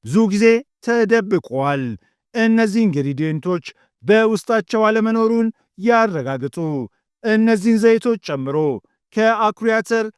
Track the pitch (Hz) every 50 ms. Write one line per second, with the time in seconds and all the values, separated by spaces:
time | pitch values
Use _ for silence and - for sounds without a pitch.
0 | - 107 139 214 226 202 196 202 226 226 226 233 277 _ _ _ - 233 233 233
1 | 226 196 226 226 202 214 202 170 - - 123 135 135 143 143 139 131 120 107 -
2 | _ _ _ _ _ _ - 240 226 226 226 226 226 214 190 233 226 202 151 143
3 | 135 139 143 127 156 156 156 156 - 175 180 170 _ - - _ _ _ _ _
4 | - 127 208 220 226 220 226 196 - - 226 220 185 _ - 220 220 214 220 226
5 | 214 226 226 226 226 220 233 226 226 226 - _ _ _ _ - 185 233 233 226
6 | 226 226 180 151 127 131 135 131 127 135 - 175 165 156 151 135 120 101 _ _
7 | _ _ _ _ - 220 214 220 220 226 226 208 185 233 226 214 208 226 226 226
8 | - 240 233 196 _ - 151 135 131 135 143 156 156 147 127 104 _ _ _ _
9 | _ _ _ 214 220 226 226 214 226 208 - - 220 226 220 226 - - 233 226
10 | 220 220 _